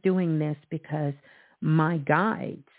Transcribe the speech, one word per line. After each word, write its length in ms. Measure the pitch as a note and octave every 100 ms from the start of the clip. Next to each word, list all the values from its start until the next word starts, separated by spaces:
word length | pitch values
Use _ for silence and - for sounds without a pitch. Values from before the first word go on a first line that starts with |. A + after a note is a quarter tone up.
doing 340 | F#3+ F#3 F3 D#3
this 200 | D3+ D3+ _
because 440 | D#3+ - D#3 D3 C#3 _ - _ _
my 360 | D#3 D#3+ D#3 E3
guides 680 | C#3 D3+ G#3+ - - - -